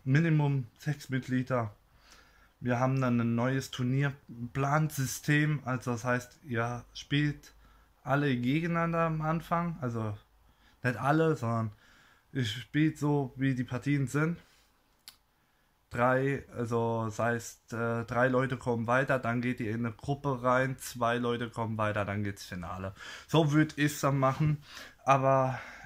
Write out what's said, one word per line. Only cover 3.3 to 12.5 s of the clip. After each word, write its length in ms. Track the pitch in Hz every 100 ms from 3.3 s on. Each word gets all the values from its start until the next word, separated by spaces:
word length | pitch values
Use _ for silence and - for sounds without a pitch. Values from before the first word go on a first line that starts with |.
neues 360 | 117 123 135 127
Turnierplansystem. 1900 | - 123 131 143 135 - 120 120 135 139 151 156 147 131 - - 147 151 151 120
Also 240 | 123 127
das 140 | 120
heißt, 340 | 123 123 123 -
ihr 400 | - 113 120 120 -
spielt 600 | - - 143 147 147 - - - _ _ _
alle 320 | 143 139 143 123
gegeneinander 640 | 120 151 170 170 165 165
am 200 | 165 156
Anfang. 560 | 156 165 - 170 170 160
Also 360 | 123 117 107 104 - _ _ _ _ _
nicht 140 | 123 110
alle, 400 | 131 156 160 156
sondern 360 | 117 117 110 - _ - - _ _
ich 160 | 139 117